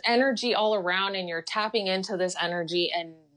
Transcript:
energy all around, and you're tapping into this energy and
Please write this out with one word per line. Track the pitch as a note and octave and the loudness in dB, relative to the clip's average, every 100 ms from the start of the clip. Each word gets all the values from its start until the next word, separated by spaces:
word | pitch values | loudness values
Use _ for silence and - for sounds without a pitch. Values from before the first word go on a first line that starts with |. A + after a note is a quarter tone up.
| A3 | 2
energy | A#3+ C4+ A3+ A#3+ G#3 | 4 4 2 0 2
all | G#3+ G#3+ | 2 2
around, | F3+ F#3 G3 G3 | 2 0 0 -2
and | F3+ | -4
you're | E3 | -6
tapping | E3 G#3+ G#3+ A3 F#3+ | -4 -2 0 0 0
into | F#3+ F#3+ F#3 | -2 -2 -2
this | F3+ F3 | -2 -2
energy | E3+ F3 D#3+ F3 F3 E3+ | -2 -2 -2 0 0 -2
and | E3 D#3+ D#3 | -6 -14 _